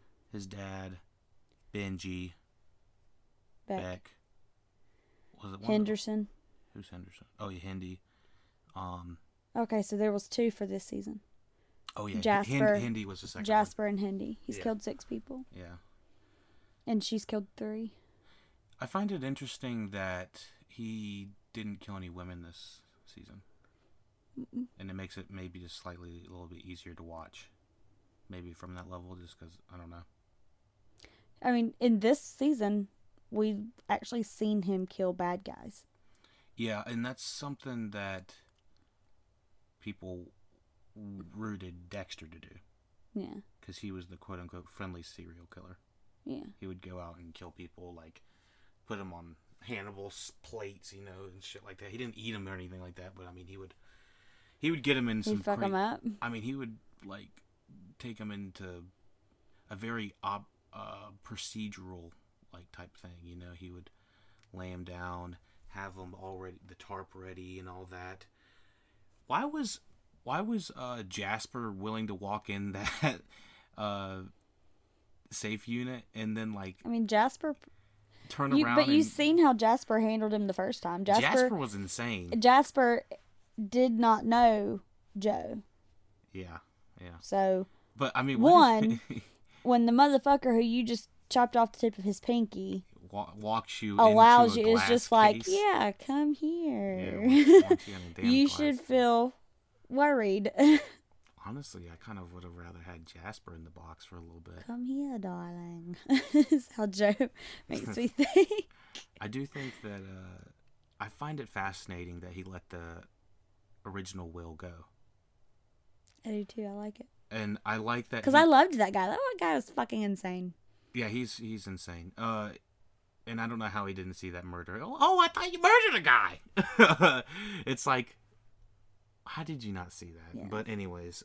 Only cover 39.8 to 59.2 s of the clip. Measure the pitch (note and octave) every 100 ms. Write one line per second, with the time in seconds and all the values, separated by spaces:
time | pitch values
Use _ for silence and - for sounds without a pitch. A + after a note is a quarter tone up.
39.8 | G#2 G2 F#2 F2+ F2+ _ _ _ _ _
40.8 | _ A2 G2+ G2 E2+ G2 A2 G2 F#2 F2
41.8 | F2+ G2+ F#2 - D#2+ E2 - - - _
42.8 | _ _ - G#3 - G3+ - _ - -
43.8 | G2+ F#2+ F2 F2+ - F2+ F2 F2+ F2 -
44.8 | F#2+ E2+ E2 - E2+ E2+ E2+ F2+ F2+ F2+
45.8 | _ _ _ _ - C3 - - F#2+ F2+
46.8 | F#2 F2+ E2+ E2+ E2+ - F2 - F2 -
47.8 | F2 E2 E2 - _ _ _ _ - _
48.8 | - G#2 F#2+ E2+ E2+ D#2+ _ - - A2
49.8 | G2+ G2 G2 - - - - A2+ G2+ F#2+
50.8 | - G2 G2 F#2 G2 F#2+ - G2+ G2+ F#2+
51.8 | G2+ A#2 A#2+ G#2+ A2+ G#2+ G2 F#2 F2+ F#2
52.8 | F2+ F2+ F2+ F#2 F2+ F2+ F2 G2 F#2+ -
53.8 | - - _ _ _ - _ _ D3+ D#3+
54.8 | C#3 C3 A#2+ A2 G#2+ G#2 G2+ G2+ G3 F#3+
55.8 | G#3+ A3+ A#3 G3+ A#2+ A#2 A#2 C3+ A#2 A2
56.8 | - - G2 G2 F#2+ - _ _ _ -
57.8 | F2+ - B2 A2 G#2+ G2+ F#2+ - F#2 F2
58.8 | F2+ _ _ _